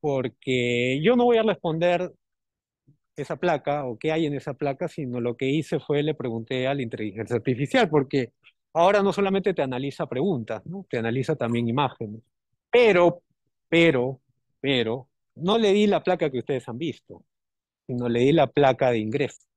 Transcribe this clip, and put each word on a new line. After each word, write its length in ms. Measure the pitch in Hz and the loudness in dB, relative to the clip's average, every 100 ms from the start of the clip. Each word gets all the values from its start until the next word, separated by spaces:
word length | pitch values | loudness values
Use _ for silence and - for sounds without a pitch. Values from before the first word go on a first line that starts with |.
Porque 1000 | 151 135 127 _ - 127 120 120 123 135 | -2 -4 -4 _ -4 -2 0 0 -2 0
yo 140 | 165 240 | 2 2
no 80 | |
voy 140 | 240 233 | 4 2
a 40 | |
responder 680 | 220 196 175 160 175 175 180 - _ _ _ _ _ _ _ _ _ - | 2 -2 -4 0 0 0 -4 -10 _ _ _ _ _ _ _ _ _ -12
esa 200 | 147 147 | -8 -2
placa 500 | 180 151 - 147 135 | 0 0 -2 -4 -4
o 120 | 117 | -6
qué 140 | 156 | -4
hay 140 | 156 160 | -2 -2
en 80 | |
esa 200 | 143 - | -4 -8
placa, 340 | 135 147 135 170 | -6 -6 -4 -8
sino 320 | - 135 123 | -8 -8 -4
lo 160 | 120 117 | -6 -4
que 100 | 135 | -2
hice 340 | 147 156 156 | -2 -2 -6
fue 220 | - 143 | -2 -2
le 100 | 151 | -2
pregunté 540 | 156 127 113 113 131 127 | -4 -6 -6 -6 -4 -2
a 60 | |
la 80 | 143 | -2
inteligencia 520 | 117 107 107 98 107 | -4 -6 -8 -8 -4
artificial, 540 | 117 117 123 139 262 202 | -2 -2 -2 0 0 2
porque 440 | 151 135 139 120 _ _ _ _ | 2 0 -2 -4 _ _ _ _
ahora 280 | 156 175 202 | 2 4 4
no 100 | 196 | 2
solamente 400 | 185 196 190 190 | 0 0 0 -2
te 100 | 170 | -2
analiza 440 | 135 123 - - 160 | -2 -2 -6 -6 -6
preguntas, 580 | 127 180 151 110 110 - | -2 -2 -2 -4 -8 -8
¿no? 200 | 190 185 | -14 -6
Te 100 | 120 | -4
analiza 360 | 113 123 135 | -2 -2 -2
también 320 | 156 120 117 117 | -2 -2 -2 -2
imágenes. 540 | 120 139 - 110 110 _ _ _ _ _ | 0 -2 -4 -12 -12 _ _ _ _ _
Pero, 520 | 240 233 180 175 175 _ _ _ _ _ | 4 6 6 4 2 _ _ _ _ _
pero, 500 | 165 165 131 123 135 _ _ _ _ | 4 4 4 -2 -6 _ _ _ _
pero, 480 | 135 131 110 123 127 _ _ - | -2 0 0 -4 -10 _ _ -8
no 200 | 165 226 | 0 2
le 160 | 214 | 4
di 140 | 202 208 | 4 4
la 160 | 175 | 2
placa 280 | 165 180 160 | 0 0 0
que 100 | 127 | -4
ustedes 280 | - 135 - | -4 -6 -6
han 80 | 117 | -8
visto, 480 | 160 - _ 90 _ _ _ _ _ _ - | -8 -8 _ -20 _ _ _ _ _ _ -8
sino 200 | 123 123 | -6 -2
le 140 | 117 | 2
di 120 | 127 | 4
la 160 | 160 135 | 4 2
placa 420 | - 139 127 131 | 4 2 4 2
de 80 | 117 | 0
ingreso. 480 | 107 127 135 - _ | -2 -2 -4 -6 _